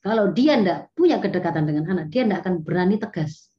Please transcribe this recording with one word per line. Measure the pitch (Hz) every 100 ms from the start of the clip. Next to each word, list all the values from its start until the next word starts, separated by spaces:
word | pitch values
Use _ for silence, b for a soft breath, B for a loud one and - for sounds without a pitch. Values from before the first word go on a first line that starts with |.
Kalau | 190 220 202
dia | 160 285 269
ndak | 190 165 - -
punya | 349 233
kedekatan | 196 180 180 160 151
dengan | 151 160
anak, | 185 156
dia | 240
ndak | 233 175
akan | 190 175
berani | 156 170 185 214
tegas. | 214 - 156 - _